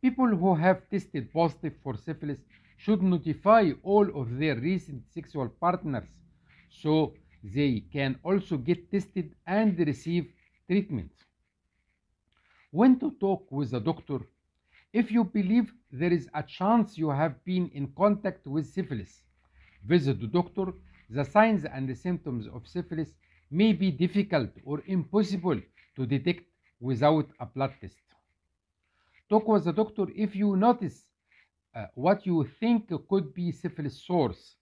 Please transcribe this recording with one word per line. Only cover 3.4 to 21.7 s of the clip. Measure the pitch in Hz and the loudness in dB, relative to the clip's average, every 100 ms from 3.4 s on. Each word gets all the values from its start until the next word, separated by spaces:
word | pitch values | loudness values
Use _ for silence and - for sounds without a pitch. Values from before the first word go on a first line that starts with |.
| 196 226 196 131 | 6 6 6 0
all | 180 202 208 151 | 0 2 2 0
of | 120 123 | -6 -2
their | 156 123 | -2 -2
recent | 135 185 - 135 - | -2 -2 -4 -16 -14
sexual | - 160 151 123 | -16 -12 -8 -8
partners | - 170 180 165 127 - - _ _ _ _ _ | -2 -2 0 -2 -6 -8 -20 _ _ _ _ _
so | - 151 156 143 - _ _ | -8 0 2 2 -4 _ _
they | 104 110 143 117 101 | -8 -2 0 0 -4
can | 147 135 131 | -4 -4 -4
also | 165 196 190 151 | -2 -2 0 -6
get | 123 175 - | -2 -4 -2
tested | 202 185 - 156 - - | -4 -4 -6 -8 -10 -4
and | 196 220 170 | 0 2 2
receive | 160 139 - 175 156 _ _ _ _ | 0 -2 -2 -2 -4 _ _ _ _
treatment. | 185 202 131 78 _ _ _ _ _ _ _ _ _ _ _ _ _ _ _ _ | -2 -2 -6 -8 _ _ _ _ _ _ _ _ _ _ _ _ _ _ _ _
When | 147 247 254 | 4 6 6
to | 320 - | 2 -2
talk | 196 190 - | -2 -2 -4
with | 135 139 | -6 -4
a | 123 | -2
doctor? | 113 165 - 135 - _ _ _ _ _ _ | -2 -4 -4 -8 -8 _ _ _ _ _ _
If | 214 240 | -2 0
you | 226 | 2
believe | 196 214 185 226 220 - _ | 0 0 2 2 0 -6 _
there | 127 175 | -4 0
is | 175 127 | 0 -2
a | 151 | -10
chance | 147 - 185 233 208 - | -10 -4 2 2 2 -2
you | 156 | -2
have | 139 160 127 | 0 -2 -4
been | - 185 175 | -4 -4 -4
in | 147 139 - | -6 -10 0
contact | 202 208 202 185 - | 2 2 -2 -8 -8
with | 143 151 | -6 -6
syphilis, | - 165 123 90 _ _ _ _ _ _ _ | -8 -6 -6 -10 _ _ _ _ _ _ _
visit | 98 170 139 104 | 2 2 2 -2
the | 110 | -2
doctor. | 151 175 - 190 185 - _ _ | -2 -2 -4 -6 -8 -18 _ _
The | 120 | -8
signs | 143 208 226 208 | 0 4 4 4
and | 151 | -2